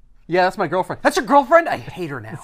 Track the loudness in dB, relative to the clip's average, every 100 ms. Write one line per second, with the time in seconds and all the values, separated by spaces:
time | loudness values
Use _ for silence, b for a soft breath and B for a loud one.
0 | _ -20 -2 2 2 0 -2 -2 -4 -2
1 | 0 0 2 2 6 4 4 -6 -8 -10
2 | -8 -8 -10 -12